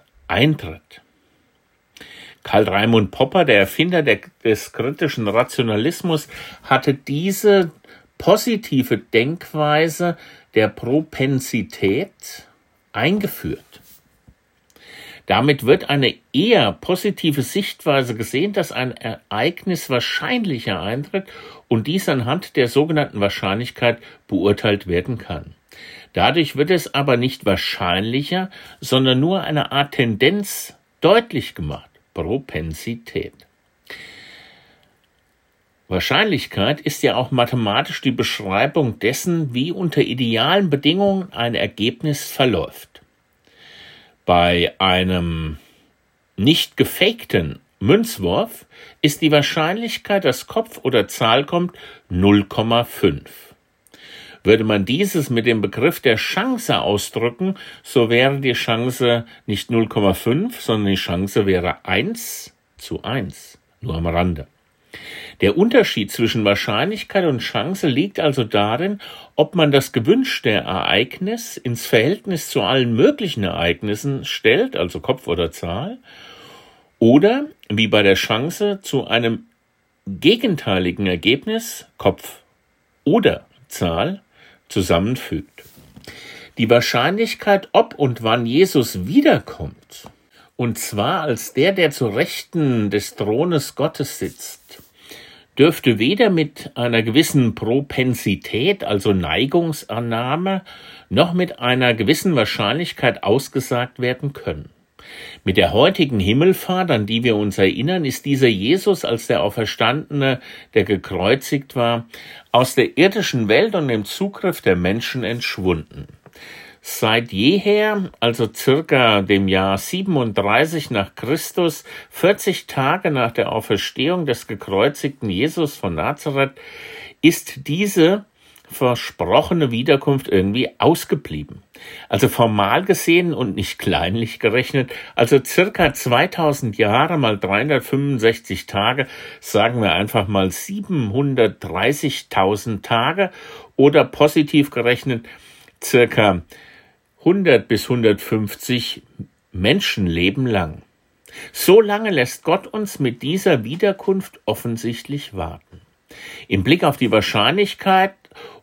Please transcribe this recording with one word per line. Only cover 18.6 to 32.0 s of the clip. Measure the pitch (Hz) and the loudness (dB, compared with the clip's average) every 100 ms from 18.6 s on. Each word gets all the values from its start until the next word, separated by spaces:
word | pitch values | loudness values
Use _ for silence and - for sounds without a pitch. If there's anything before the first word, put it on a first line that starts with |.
| 165 | -4
ein | - 127 - | -4 -6 -6
Ereignis | 113 - _ 101 143 175 196 180 - | -10 -10 _ -4 -2 -4 -6 -6 -2
wahrscheinlicher | 127 - - 160 247 202 120 113 90 | -2 -2 -4 -4 -4 -2 -4 -4 -6
eintritt | 95 123 143 196 190 - - - - | -4 -6 -4 -8 -8 -18 -20 -20 -2
und | 113 139 | -2 0
dies | 185 185 | -2 0
anhand | 135 117 170 - - | -2 -2 -4 -4 0
der | 120 | 2
sogenannten | 139 156 156 139 104 | 2 2 0 -2 -2
Wahrscheinlichkeit | 101 - 98 104 123 - 120 117 - - _ | -2 -2 -4 -2 -4 -2 0 0 -8 -20 _
beurteilt | 95 98 101 110 101 92 | 0 2 2 2 -2 0
werden | 87 90 110 | -4 -2 -8
kann. | - 78 80 - _ - - - - | -8 -10 -10 -20 _ -20 -20 -20 -10
Dadurch | - 110 156 151 135 | 0 2 2 -2 0
wird | 151 | 2
es | 175 - 143 | 0 0 -2
aber | 143 120 | 0 2
nicht | 131 - 104 | 0 -4 -2
wahrscheinlicher, | 92 - - 90 90 110 131 143 180 190 - - - | -2 -2 -4 -2 0 0 -2 -2 -4 -4 -10 -20 -16
sondern | - 131 131 127 | -2 2 2 2
nur | 160 190 | 2 0
eine | - 151 - | -2 -4 -2
Art | 139 143 | -2 -2
Tendenz | - 120 101 143 202 202 - - - _ _ | 0 -2 2 2 2 -6 -10 -12 -18 _ _
deutlich | 165 220 233 - - | 4 4 2 -6 -6
gemacht. | - 76 69 - _ | -8 -8 -8 -14 _